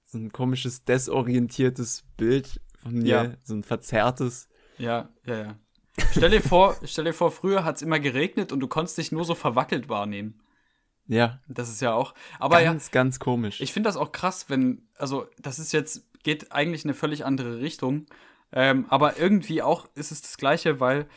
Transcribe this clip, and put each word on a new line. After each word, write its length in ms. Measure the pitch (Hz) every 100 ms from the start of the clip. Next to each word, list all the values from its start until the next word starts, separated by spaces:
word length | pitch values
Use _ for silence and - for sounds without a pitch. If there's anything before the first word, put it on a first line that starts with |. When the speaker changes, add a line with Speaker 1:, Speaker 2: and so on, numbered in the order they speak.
| _
Speaker 1:
so 120 | 117
ein 120 | 110
komisches, 520 | - 127 127 127 - -
desorientiertes 1200 | 127 131 131 123 123 120 - 127 127 117 - - -
Bild 440 | 113 131 - - - -
von 240 | 117 117
dir, 60 | 117
Speaker 2:
Ja. 240 | 123 120 117
Speaker 1:
so 120 | - 107
ein 80 |
verzerrtes. 840 | 101 113 - 113 113 127 127 - - _ _ -
Speaker 2:
Ja, 320 | 117 117 - _ -
ja, 120 | 110
ja. 180 | 107 107 _ _ _ - -
Stell 180 | 170 175
dir 120 | 214
vor, 360 | - 180 196 -
<laughs> 40 | 151
stell 200 | - 156
dir 80 |
vor, 180 | - 170
früher 320 | - 190 196 165
hat's 160 | 147
immer 180 | 156 156
geregnet 520 | 143 127 156 - 190
und 80 | 139
du 80 | 131
konntest 300 | 160 170 -
dich 120 | 160
nur 140 | 156 170
so 100 | 165
verwackelt 540 | 147 120 143 156 135
wahrnehmen. 500 | 107 104 101 107 - _ _ _ _ _ _ -
Speaker 1:
Ja. 340 | 113 117 123 -
Speaker 2:
Das 200 | 120 120
ist 120 | 113
ja 120 | 127
auch, 200 | 113 131 - - -
aber 200 | 143 170
ja, 100 | 165
Speaker 1:
Ganz, 200 | 160 -
ganz 280 | 127 131 131
komisch. 400 | - 120 107 -
Speaker 2:
ich 140 | 135
find 120 | 208 214
das 120 | 160
auch 140 | 147
krass, 320 | - 185 185 -
wenn, 380 | 135 127 123 _ _
also 320 | 139 135 101 -
das 200 | 143 131
ist 140 | 156
jetzt, 340 | 151 147 - - _
geht 280 | - 151 -
eigentlich 320 | 143 156 160 147
in 60 |
eine 40 | 131
völlig 280 | 156 151 135
andere 340 | 135 120 117
Richtung, 460 | 147 - 131 147 - - - _ _
ähm, 320 | 131 135 135 120
aber 300 | 139 147 -
irgendwie 420 | 175 202 156 160
auch 260 | 123 165 - -
ist 160 | 147
es 100 | 151
das 160 | - -
Gleiche, 420 | 135 165 165 139
weil 280 | 127 139 147